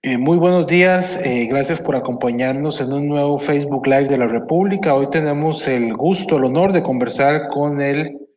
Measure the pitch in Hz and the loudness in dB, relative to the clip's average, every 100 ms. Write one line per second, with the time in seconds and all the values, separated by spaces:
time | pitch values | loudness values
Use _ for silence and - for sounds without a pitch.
0 | 135 127 131 175 175 180 151 170 180 180 | -4 -2 2 2 4 2 2 4 4 4
1 | 180 - 139 123 113 139 131 123 - 135 | 0 -4 -2 -2 0 -2 -2 -4 -2 -2
2 | 120 120 131 120 131 135 151 143 131 139 | -2 -4 -2 -2 -2 -2 -4 -4 -4 -2
3 | 147 147 143 143 - 147 143 139 135 135 | -2 0 0 0 0 0 0 -2 2 2
4 | 139 135 120 113 - 160 196 196 160 139 | 4 0 0 -2 0 0 2 0 2 2
5 | 139 165 151 143 156 156 - 127 117 110 | 2 0 0 0 -2 -2 -2 0 -2 0
6 | 151 185 - 156 131 139 190 180 143 127 | 0 0 0 0 2 2 2 2 0 -2
7 | 120 - 139 151 - 143 147 143 139 143 | -4 0 2 2 -2 -4 -2 -2 -2 -2
8 | 156 - - | -4 -8 -18